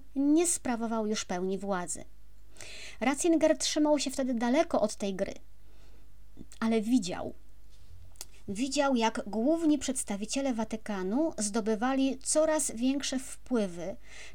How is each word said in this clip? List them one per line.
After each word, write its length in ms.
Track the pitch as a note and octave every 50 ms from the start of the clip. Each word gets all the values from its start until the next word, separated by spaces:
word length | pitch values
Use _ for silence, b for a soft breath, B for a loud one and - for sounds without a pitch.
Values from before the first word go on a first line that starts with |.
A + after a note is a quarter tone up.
| - - -
nie 320 | C4+ C#4 C#4+ D4+ D#4+ F4+
sprawował 600 | F4+ - - - C4 A#3+ A3+ A#3 A3 A3+ A3+ A3
już 180 | G#3+ G#3+ G#3 -
pełni 320 | - F#3+ F3+ F#3 F#3+ G3
władzy. 460 | F#3+ G3+ G3 G3+ F3+ F3 E3 - - - - - - - - - - - B B B B B B B B B B B
Ratzinger 580 | A3 B3 C#4+ - - F4 E4 D#4 D#4+ D#4 D#4
trzymał 420 | D#4 - - - D#4+ D4+ D4+ D4+ C#4+
się 120 | - C#4+
wtedy 220 | C4+ - C4+ B3+ C4
daleko 480 | A3+ A#3+ A#3+ B3+ D#4 E4+ E4 - -
od 140 | - G#3+ -
tej 200 | - G#3+ G3 F#3+
gry, 180 | F3+ G3 - - - - - - b b b b b b b b b b b - - - - - - - - - -
ale 220 | A3+ A3+ A3+ A3+
widział. 520 | G3+ A3 B3 B3+ F#3 F3 F3 - - - - - - - - - - - - - - - - - - - - - B B B B B
Widział, 480 | - G3+ F#3+ C4 C4 C4+ D4 C#4 C#4 C4+
jak 260 | A#3 A3 A3+ - A#3+ G#3+
główni 500 | G#3 G3 A3 A3+ C#4 E4 E4 E4 D4+ D4+
przedstawiciele 760 | C#4 - - C4 - - - G#3 F#3+ G#3+ - - C4+ C#4 C4+ A#3+
Watykanu 800 | G#3+ A3 - - A3 - - G#3 F#3+ F3+ F#3 G#3 C4+ D#4+ E4 -
zdobywali 840 | - G#3 G#3 G3 A#3 G3+ G#3+ A3 G3 A3+ B3+ C4+ C4+ C4+ C4+ A#3+ - -
coraz 480 | - - D#4 D#4 D#4 D#4 D#4 D4+ -
większe 480 | - A3+ B3 C4 C4+ C#4+ C#4 - C4+ C4
wpływy, 760 | C4 - - - - - B3+ A#3 G#3 F#3 E3+ E3+ E3 F#3 - B B B B B B B B